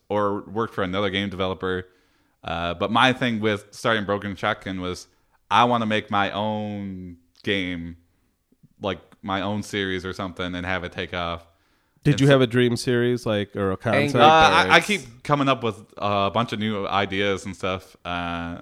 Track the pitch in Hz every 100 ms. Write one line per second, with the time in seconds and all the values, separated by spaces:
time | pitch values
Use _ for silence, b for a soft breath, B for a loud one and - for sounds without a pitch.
0 | - 104 101 101 - 98 113 - 95 95
1 | 101 95 101 90 92 92 92 92 92 _
2 | _ _ _ _ - 85 85 85 101 117
3 | 127 123 127 113 107 101 - - 123 110
4 | 101 101 101 92 107 98 101 92 90 90
5 | - _ _ _ - 101 120 120 110 107
6 | - 104 98 98 107 107 104 104 101 92
7 | 90 87 _ _ - 98 90 87 85 85
8 | _ _ _ _ _ _ _ - 104 92
9 | - - 95 95 95 104 98 104 95 92
10 | 92 90 95 85 90 90 90 92 87 -
11 | 90 90 85 85 - _ _ _ _ _
12 | 147 123 139 135 127 123 123 117 - 120
13 | 120 123 - 104 101 - 98 92 120 131
14 | 143 131 151 160 156 160 - 170 170 196
15 | 123 117 - 147 139 127 113 101 104 -
16 | 101 101 98 101 113 107 107 104 98 95
17 | 101 95 101 95 101 90 95 92 - -
18 | 87 87 87 85 85 87